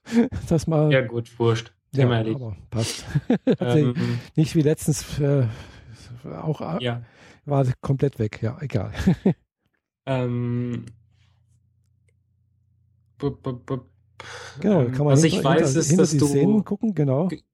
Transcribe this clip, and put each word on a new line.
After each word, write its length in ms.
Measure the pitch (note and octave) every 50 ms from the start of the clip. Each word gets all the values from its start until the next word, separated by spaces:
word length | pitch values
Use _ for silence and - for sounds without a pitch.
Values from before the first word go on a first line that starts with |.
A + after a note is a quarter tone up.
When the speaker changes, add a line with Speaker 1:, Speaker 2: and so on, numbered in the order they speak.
| _
Speaker 1:
<laughs> 440 | - A#3 A#3 A#3 B3+ - - - -
dass 180 | E3+ D#3 - E3
mal 240 | D#3+ D3 D#3 D3+
Speaker 2:
Ja 100 | C#3+ C3+ B2
gut, 320 | A2+ A#2+ A#2+ A#2 - - -
wurscht. 340 | A#2 A#2 A2+ A2+ - - - _ _ _ -
Speaker 1:
Ja, 100 | C3+ C3+
Speaker 2:
Thema 140 | B2 A#2+ A#2
erledigt. 240 | A2 A2+ A2+ C#3
Speaker 1:
aber 140 | B2 A2 G2 - - -
passt. 360 | - A2 A#2 - - - - - - D3 - -
<laughs> 300 | B3 - - C4 G3 -
Hat 120 | - B2
sich 140 | A#2+ D#3 D3
Speaker 2:
Ähm, 340 | B2+ B2 - A#2+ A#2+ A#2+ A#2+ - - _
Speaker 1:
nicht 200 | - D#3+ - -
wie 60 | E3+
letztens, 580 | C#3+ D3 D#3 - - - D3 - - - - C3+
äh, 280 | D3 C#3 C#3+ C#3 B2+ A2 A2 - - - - - - - A2 - - - A#2+ A#2+ - - D#3 D#3+
auch 200 | D#3+ D#3+ D3 -
a-, 180 | - E3+ E3 -
Speaker 2:
Ja. 220 | A#2+ B2 A#2+ A#2+ A#2 - _ - - - - _ _
Speaker 1:
war 200 | C#3+ C#3+ C#3 C3+ B2+ B2+ -
komplett 380 | - - C#3 C3 D3 C#3 - -
weg. 200 | A2 G#2+ - -
Ja, 160 | - A2 B2+ -
egal. 300 | D3 B2 - G2 G2+ G#2+ -
<laughs> 420 | - - G3 D#3+ - - F#3+ C#3+ - _ _ _ _ _ _ _ _ _ _ _ _ _ C3+
Speaker 2:
Ähm, 800 | C3+ B2+ B2 B2 A#2+ A#2+ A#2+ A#2+ A#2+ A#2+ B2 A#2+ A#2+ A#2 - - - _ _ _ _ _ _ _ _ _ _ _ _ _ _ _ _ _ _ _ _ _ _ _ _ _ _ _ _ _ _ _ _ _ _ _ _ _ _ _ _ _ _ _ _ -
bup, 240 | C#3+ C#3 B2+ -
bup, 240 | - C3+ B2+ A#2+ -
bup. 240 | - C3+ B2+ - - _ _ _ _ _ - - - - - - - - C#3
Speaker 1:
Genau, 220 | D3+ G#3 G3+ E3
Speaker 2:
Ähm, 100 | B2+ A#2+
Speaker 1:
kann 140 | B2+ C3 D3
man 80 | D3 C3+
Speaker 2:
was 100 | C#3 E3
Speaker 1:
hinter, 140 | D#3+ - -
Speaker 2:
ich 40 | -
weiß, 140 | C3+ C3+ D#3+ E3 C#3+
Speaker 1:
hinter, 100 | C3+ D#3+
Speaker 2:
ist, 80 | D3 C#3
Speaker 1:
hinter 160 | E3 F#3+ F#3
Speaker 2:
dass 80 | -
Speaker 1:
die 60 | D#3+ C#3
Speaker 2:
du 80 | D3 C#3+
Speaker 1:
Szenen 360 | C#3+ C#3 D3 G3 A3 G#3+ -
gucken, 300 | - G3+ - - A3+ F#3+
genau. 340 | D3+ D3 C#3 C3 C#3 F3+ F#3
Speaker 2:
G-, 140 | D#3+ - - _